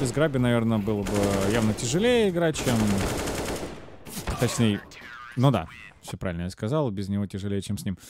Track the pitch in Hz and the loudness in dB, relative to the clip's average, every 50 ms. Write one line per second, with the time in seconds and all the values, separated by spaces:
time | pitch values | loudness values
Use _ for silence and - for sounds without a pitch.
0 | 139 123 110 135 151 160 135 135 123 123 120 120 113 113 113 110 101 101 110 104 | 0 0 2 2 2 2 2 2 4 4 4 4 4 4 2 2 2 0 0 0
1 | 101 95 101 104 101 101 101 98 95 98 107 120 110 107 107 - - 117 120 170 | 0 0 2 2 2 2 2 2 2 2 2 4 2 2 2 0 -2 0 0 2
2 | 208 240 247 240 220 202 175 170 170 165 151 - - 131 123 113 107 104 101 98 | 4 4 4 4 4 2 2 2 2 2 2 0 0 2 2 4 4 2 2 2
3 | 95 - - - - - - - - - - - - - - - - - - - | 0 0 -2 -2 -4 -4 -4 -4 -4 -4 -6 -6 -6 -8 -10 -12 -14 -16 -18 -18
4 | - - - - - - - - - 117 - - 120 110 104 101 - - - - | -16 -12 -12 -8 -6 -4 -2 0 0 0 2 2 2 2 2 0 -2 -8 -16 -18
5 | - - - - - - - - 123 143 127 98 80 82 - - 110 98 - - | -18 -18 -16 -16 -16 -8 -2 2 4 4 4 4 0 -4 -10 -14 -16 -16 -18 -16
6 | - - - 92 - 98 87 82 87 92 95 - - 107 135 160 151 127 101 98 | -12 -12 -10 -6 -4 -4 -4 -2 -4 -6 -6 -6 -4 -2 0 0 0 0 -2 -4
7 | 101 92 101 101 101 92 - 101 92 104 101 101 95 - 104 98 - 104 92 - | -4 -2 -2 -2 -2 -2 -6 -6 -6 -4 -4 -4 -2 -4 -6 -4 -4 -6 -6 -6
8 | - - | -8 -16